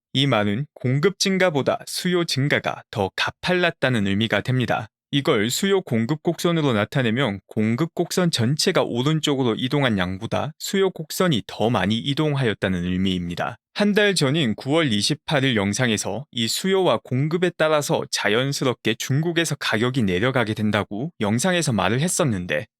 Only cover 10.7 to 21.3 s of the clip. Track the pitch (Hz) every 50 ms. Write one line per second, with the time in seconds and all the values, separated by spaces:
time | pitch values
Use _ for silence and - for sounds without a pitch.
10.7 | - 196 190 190 185 - 160 - - - 190 185 151 101 - - - - - 110
11.7 | 123 104 92 98 110 113 - 139 139 - 156 151 143 135 135 113 101 - - 98
12.7 | 92 90 87 90 90 90 95 98 92 90 90 87 87 82 80 69 - - _ _
13.7 | _ - 208 208 202 202 208 208 196 165 151 131 139 170 156 113 104 - - -
14.7 | 156 165 165 143 107 104 101 - 151 - - - 160 139 131 135 123 107 98 101
15.7 | 101 - 131 120 110 101 - 98 95 110 147 - - 123 113 113 - - - 185
16.7 | 190 190 185 165 123 110 - - 131 123 139 156 160 180 180 175 - - 160 156
17.7 | 156 151 143 - 160 117 - - - - - 101 104 117 131 139 143 - 139 131
18.7 | 117 - _ 110 113 - - - 131 143 160 175 170 165 170 160 151 - - -
19.7 | - 113 113 123 127 135 113 95 90 87 104 127 135 131 117 - 110 - 107 107
20.7 | 101 107 95 - 104 101 127 170 - _ 214 202